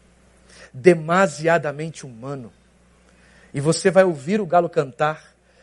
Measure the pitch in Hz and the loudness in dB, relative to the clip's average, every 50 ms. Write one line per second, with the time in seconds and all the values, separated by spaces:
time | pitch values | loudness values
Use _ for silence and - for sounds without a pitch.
0 | _ _ _ _ _ _ _ _ _ _ - - - - _ 131 117 185 175 165 | _ _ _ _ _ _ _ _ _ _ -20 -20 -20 -20 _ 2 4 4 4 4
1 | 156 156 170 185 196 185 143 135 156 160 165 170 147 151 139 143 156 165 151 - | 0 -2 2 2 2 0 0 -4 0 0 0 0 0 -4 -8 -8 -10 -12 -12 -14
2 | - 135 120 110 120 135 143 135 120 107 _ _ _ _ _ _ _ _ _ _ | -18 -18 -18 -14 -12 -12 -12 -12 -14 -18 _ _ _ _ _ _ _ _ _ _
3 | _ _ _ _ _ _ _ _ _ _ _ 143 139 156 165 - - 196 165 190 | _ _ _ _ _ _ _ _ _ _ _ -4 -2 -2 -2 2 0 2 4 4
4 | 190 185 170 139 127 147 202 220 208 156 165 175 175 165 - 165 147 135 120 _ | 4 4 2 -4 -4 -2 -2 -2 -2 0 0 0 0 2 -2 -4 -4 -4 -4 _
5 | 151 151 156 - - _ _ _ _ _ _ _ | -2 -2 -2 -6 -14 _ _ _ _ _ _ _